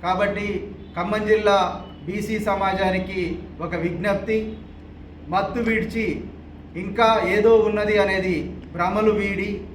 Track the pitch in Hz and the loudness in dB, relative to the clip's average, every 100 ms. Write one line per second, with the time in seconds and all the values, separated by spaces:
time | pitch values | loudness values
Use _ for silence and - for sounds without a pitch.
0 | 175 185 202 202 202 190 - - - 170 | -2 0 0 0 -4 -4 -6 -12 -10 -6
1 | 185 214 208 214 208 202 180 - - - | -2 0 4 4 6 4 4 -2 -12 -12
2 | 143 208 214 214 208 196 190 190 196 190 | -6 -6 -2 -2 0 2 0 2 2 0
3 | - 185 170 - - - 165 170 175 151 | -2 -4 -4 -4 -10 -8 -6 -2 -2 -2
4 | 202 196 - 220 214 - - - - - | 0 -2 0 -2 -2 -10 -14 -18 -18 -18
5 | - - - 175 196 240 226 220 220 226 | -18 -16 -2 -2 0 -2 0 0 0 -2
6 | 214 - - - - - - 165 196 - | -2 -4 -8 -14 -18 -18 -14 -10 -6 4
7 | 226 220 185 202 220 226 208 208 208 208 | 4 6 4 4 6 8 6 2 2 4
8 | 196 196 185 165 - - - 170 175 208 | 4 2 0 -2 -4 -10 -12 -2 0 4
9 | 214 214 196 190 202 202 - | 2 2 0 -2 -4 -6 -10